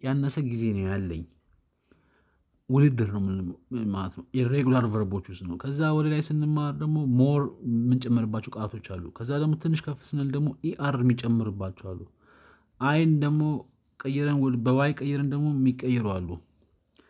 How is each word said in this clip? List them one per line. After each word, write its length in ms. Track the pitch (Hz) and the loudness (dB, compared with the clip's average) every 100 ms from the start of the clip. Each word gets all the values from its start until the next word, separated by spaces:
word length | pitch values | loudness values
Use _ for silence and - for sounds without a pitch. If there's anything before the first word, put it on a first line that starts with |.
ያነሰ 340 | 131 139 139 160 | -4 -2 -2 -2
ጊዜ 220 | 131 117 113 | -4 -2 -2
ነው 140 | 101 95 | 0 -2
ያለኝ። 380 | 98 92 82 82 _ _ _ _ _ _ _ _ _ _ _ _ _ - | -2 -4 -6 -10 _ _ _ _ _ _ _ _ _ _ _ _ _ 0
ውድድር 400 | 131 147 123 104 | 4 4 4 0
ነው 100 | 101 | 0
ምን-፣ 300 | 95 95 90 87 - 123 107 | -2 -2 -4 -8 -8 -6 -2
ማለት 260 | 95 95 - | -2 -4 -8
ነው፣ 100 | - | -6
ኢሬጉላር 520 | 131 120 139 127 127 117 | -2 0 2 2 2 2
ቨርቦች 380 | 107 98 98 - | 0 -2 -4 -8
ውስጥ 160 | 90 | -12
ነው። 120 | 92 85 | -10 -8
ከዛ 220 | 139 139 156 | -6 -2 0
ወደ 160 | 156 151 | 2 0
ላይ 140 | 151 | 0
ስንማር 500 | 151 151 151 151 147 143 | -2 0 0 0 -2 -4
ደግሞ 220 | 151 156 143 | -2 0 2
ሞር 280 | 123 135 147 139 - - | 4 6 4 0 -4 -2
የምንጨምርባቸው 840 | 117 120 127 127 117 110 107 104 | 0 2 2 2 0 2 -4 -6
ቃላቶች 360 | 107 107 110 - | -8 -8 -8 -10
አሉ። 160 | 92 85 | -10 -10
ከዛ 180 | - 117 143 | -10 -4 -2
ደግሞ 160 | 156 156 | 0 0
ትንሽ 260 | 165 160 | 0 -2
ከፍ 200 | - 139 | -2 -10
ስንል 260 | - 147 139 | -6 -4 -2
ደግሞ 180 | 139 151 - | 0 -2 -2
ኢአር 340 | 160 - 143 131 | -6 -4 -2 2
የሚጨምርባቸው 920 | 123 120 117 117 107 98 95 92 98 | 4 4 2 0 0 -4 -6 -8 -12
አሉ። 140 | 92 98 _ _ _ - _ _ - | -12 -14 _ _ _ -20 _ _ -4
አይን 320 | 131 151 165 156 | 0 4 4 4
ደግሞ 220 | 147 151 151 147 - _ _ - | 2 2 2 -2 -6 _ _ -12
ቀይረን 380 | 135 139 147 143 | -6 -2 0 2
ወደ፣ 160 | 135 123 | 2 2
በዋይ 320 | 113 131 143 | 2 4 2
ቀይረን 360 | 151 143 143 143 | 0 -2 -2 -2
ደግሞ 180 | 143 151 | 0 0
የሚቀየሩ 580 | 139 131 123 131 123 107 | 2 2 2 0 0 0
አሉ። 200 | 95 87 87 - _ _ _ _ _ | -2 -4 -8 -14 _ _ _ _ _